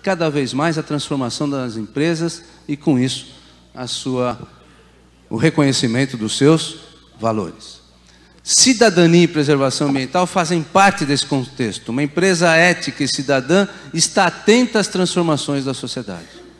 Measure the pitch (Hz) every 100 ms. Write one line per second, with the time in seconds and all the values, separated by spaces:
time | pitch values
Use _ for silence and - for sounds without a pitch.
0 | 196 180 160 147 127 127 165 156 151 147
1 | - 143 120 - 147 139 127 110 107 139
2 | 156 160 165 - - - - 147 - 127
3 | 127 - - - - _ _ 127 123 -
4 | 131 123 123 113 - - _ _ _ _
5 | _ _ _ 113 156 156 139 127 123 117
6 | 135 120 110 - 139 160 - - - -
7 | _ - 113 107 87 - - - _ _
8 | _ _ _ _ - - 247 226 226 180
9 | 165 170 165 156 143 139 135 - 147 135
10 | 131 175 180 190 160 175 147 190 196 -
11 | 143 143 - 139 123 - 117 92 - 123
12 | 143 170 190 175 175 160 175 170 - -
13 | 135 - 135 139 127 185 196 - - 165
14 | - 208 175 - - 233 240 220 185 185
15 | 180 180 165 147 - 143 135 127 127 -
16 | 107 85 82 - -